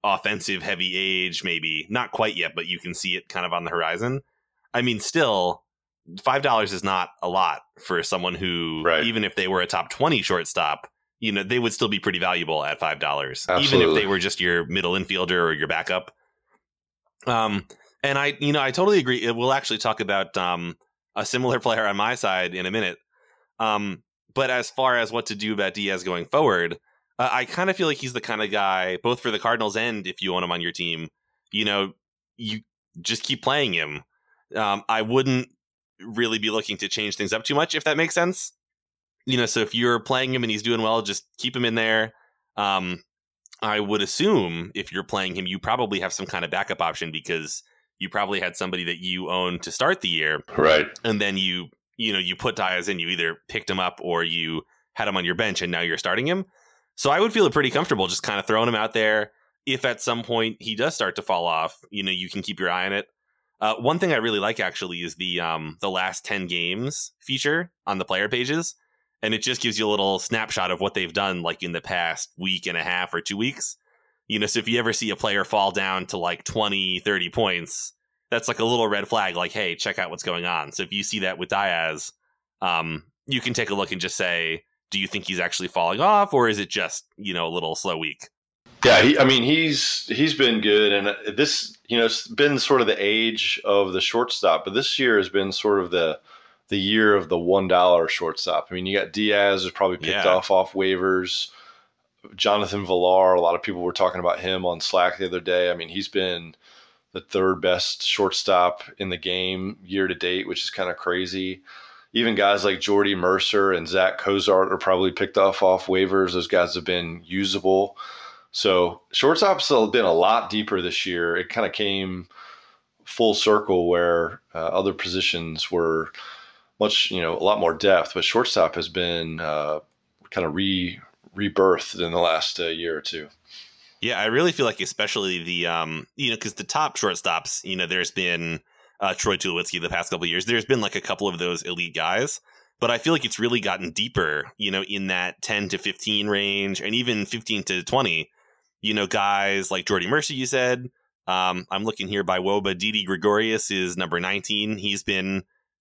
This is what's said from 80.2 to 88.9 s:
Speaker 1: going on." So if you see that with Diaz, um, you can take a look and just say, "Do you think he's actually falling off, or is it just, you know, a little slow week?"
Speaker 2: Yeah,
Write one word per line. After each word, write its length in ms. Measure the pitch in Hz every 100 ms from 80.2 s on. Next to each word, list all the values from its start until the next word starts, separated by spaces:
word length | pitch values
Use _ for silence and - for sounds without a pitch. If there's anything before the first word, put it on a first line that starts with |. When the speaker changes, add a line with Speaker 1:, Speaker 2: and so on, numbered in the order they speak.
Speaker 1:
going 240 | - 87 87
on." 280 | 82 73
So 100 | -
if 100 | 90
you 80 | 101
see 180 | 98 110
that 200 | 92 87
with 100 | 90
Diaz, 600 | 98 98 85 82 76 - - _ _ _ _
um, 420 | 92 85 80 80 - _ -
you 160 | 127
can 120 | 120
take 180 | 120 101
a 20 |
look 180 | 101 95
and 100 | 95
just 160 | - -
say, 460 | 90 85 82 82 - _ _
"Do 80 | 98
you 80 | 95
think 180 | 104 85
he's 140 | 90
actually 300 | 87 - 90
falling 320 | - 85 101
off, 300 | 185 208 202
or 160 | 139 117
is 120 | 104
it 100 | 95
just, 360 | 104 85 - - -
you 160 | 101
know, 140 | 87 82
a 80 | 87
little 200 | 80 80
slow 220 | 98 82
week?" 320 | 80 - - _ _ _ _ -
Speaker 2:
Yeah, 180 | 123